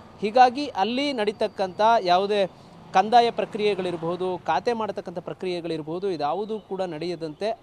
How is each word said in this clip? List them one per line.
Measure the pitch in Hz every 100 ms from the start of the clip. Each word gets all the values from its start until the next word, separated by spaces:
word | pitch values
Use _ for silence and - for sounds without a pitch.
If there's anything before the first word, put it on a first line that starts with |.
| - -
ಹೀಗಾಗಿ | 208 226 254 247 294
ಅಲ್ಲಿ | - 202 247 285
ನಡೀತಕ್ಕಂಥ | 254 208 214 214 - 190 175 214 233
ಯಾವುದೇ | 180 180 196 208 185 - - - -
ಕಂದಾಯ | 190 208 240 240
ಪ್ರಕ್ರಿಯೆಗಳಿರ್ಬೋದು, | 226 196 220 208 185 185 170 165 175 185 180 -
ಖಾತೆ | 165 214
ಮಾಡತಕ್ಕಂಥ | 226 214 202 185 175
ಪ್ರಕ್ರಿಯೆಗಳಿರ್ಬೋದು, | 165 151 185 175 165 160 151 175 196
ಇದ್ಯಾವುದೂ | 165 147 170 208 220
ಕೂಡ | - 190
ನಡೆಯದಂತೆ | 185 156 170 165 160 147 208 226